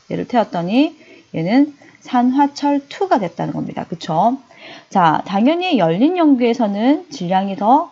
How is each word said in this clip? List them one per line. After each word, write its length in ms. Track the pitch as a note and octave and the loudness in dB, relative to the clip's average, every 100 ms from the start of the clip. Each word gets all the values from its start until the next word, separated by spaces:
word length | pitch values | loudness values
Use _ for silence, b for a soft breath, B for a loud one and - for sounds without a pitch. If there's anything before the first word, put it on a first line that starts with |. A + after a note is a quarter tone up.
| - | -10
얘를 160 | F3 F3 | -8 -2
태웠더니 680 | A#3+ G#3 F3+ E3+ A#3+ D#4+ B B B B E3 | -2 -2 -4 -2 0 0 B B B B -6
얘는 380 | E3 B3+ D4 b b b | 0 2 2 b b b
산화철 840 | - B3 B3 C4 C#4+ C#4+ C#4+ C#4+ C#4 | -4 0 0 2 0 0 -2 -2 -4
투가 300 | - F#4+ D4+ | -6 0 0
됐다는 340 | F3 - D#3 | -2 -6 -8
겁니다. 320 | D3+ D3 D3+ D3 | -6 -8 -8 -10
그쵸? 500 | E3+ - E3 A3 C4+ - B B B B | -10 -4 -2 0 -2 -8 B B B B
자, 320 | G3+ E3 - - | 2 2 2 -2
당연히 520 | G3 B3 E4+ F#4 C4+ | 0 0 0 0 0
열린 400 | E3 E3+ C#4+ F4+ | 2 2 0 2
용기에서는 920 | D#4 B3+ A#3+ A#3 G#3+ G3+ A#3+ D#4 F4+ | 2 4 2 0 -2 0 0 0 -4
질량이 460 | - F3 F#3+ G3 F#3+ | -10 -2 -2 -2 -2
더 360 | G#3 C#4+ E4+ | 2 2 0